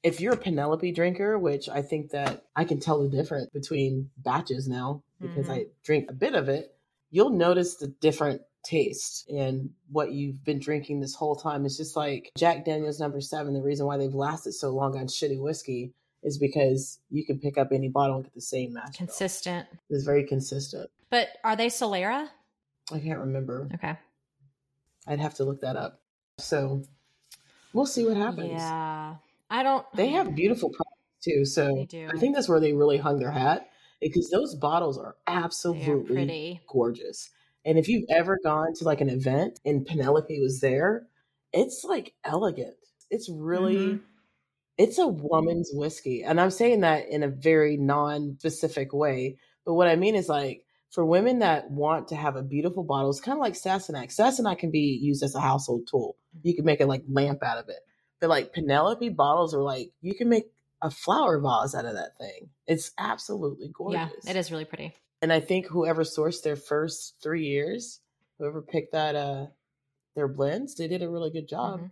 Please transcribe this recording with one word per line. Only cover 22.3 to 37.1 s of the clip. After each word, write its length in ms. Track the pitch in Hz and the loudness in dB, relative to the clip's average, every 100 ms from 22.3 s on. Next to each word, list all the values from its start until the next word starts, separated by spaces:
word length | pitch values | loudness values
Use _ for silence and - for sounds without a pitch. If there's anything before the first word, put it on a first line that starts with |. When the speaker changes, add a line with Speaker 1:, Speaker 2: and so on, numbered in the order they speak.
| _ _ _ _ _ - | _ _ _ _ _ -8
Speaker 1:
I 60 | 156 | -6
can't 220 | 156 156 | -4 -4
remember. 480 | 135 135 127 - 139 | -4 -4 -4 -6 -8
Speaker 2:
Okay. 220 | 170 - 160 _ _ _ _ _ _ _ _ _ _ - | -8 -6 -8 _ _ _ _ _ _ _ _ _ _ -8
Speaker 1:
I'd 140 | 147 | -4
have 140 | 151 | -4
to 100 | - | -2
look 160 | 139 139 | -4 -2
that 160 | 131 131 | -6 -6
up. 240 | 131 - _ _ _ - | -8 -12 _ _ _ -16
So 440 | - 151 135 139 139 _ _ _ _ - _ _ _ | -4 -2 0 -4 -8 _ _ _ _ -20 _ _ _
we'll 140 | 214 269 | 0 0
see 180 | - | 2
what 120 | 226 208 | 2 2
happens. 340 | 214 170 170 | -2 -4 -6
Speaker 2:
Yeah. 640 | 165 165 160 160 156 156 160 _ _ _ | -4 -4 -4 -4 -6 -10 -14 _ _ _
I 140 | 226 | 0
don't 240 | 262 269 - | 2 0 -2
Speaker 1:
They 140 | - 233 | 0 2
have 260 | 320 285 | 2 0
beautiful 360 | 147 190 240 156 | 2 2 2 -2
products 220 | - - _ _ _ | -4 -8 _ _ _
too. 200 | - 147 | 0 2
So 300 | 139 147 143 | 2 2 2
Speaker 2:
They 100 | 135 | 0
do. 240 | 139 - 156 | -4 -10 -6
Speaker 1:
I 60 | 160 | 0
think 160 | 254 | 2
that's 140 | 285 - | 2 4
where 120 | 160 | 6
they 120 | 156 | 6
really 260 | 147 147 139 | 6 6 4
hung 200 | 147 143 | 2 0
their 100 | 127 | 0
hat, 380 | 147 127 170 - _ _ _ | 0 2 2 -2 _ _ _
because 280 | 151 175 170 | 0 0 2
those 240 | 185 294 165 | 0 0 -2
bottles 420 | 147 165 165 135 | 0 2 0 -4
are 160 | 110 - - | -10 -10 -4
Speaker 2:
They 60 | |
are 100 | 175 | -2
Speaker 1:
absolutely 720 | 165 - 175 160 143 143 - | -2 -4 -4 -2 0 0 2
Speaker 2:
pretty. 460 | 131 139 160 160 175 _ | 0 0 -2 -8 -10 _
Speaker 1:
gorgeous. 600 | 135 120 117 - | 0 0 -2 -10